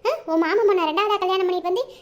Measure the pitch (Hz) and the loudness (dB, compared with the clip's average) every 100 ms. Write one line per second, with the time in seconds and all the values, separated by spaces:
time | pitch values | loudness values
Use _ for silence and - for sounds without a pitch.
0 | 440 605 339 330 330 403 415 381 311 320 | -4 -4 -2 0 2 2 2 2 0 0
1 | 415 403 370 381 359 359 339 370 539 - | 0 0 0 0 0 -2 -2 -4 -6 -12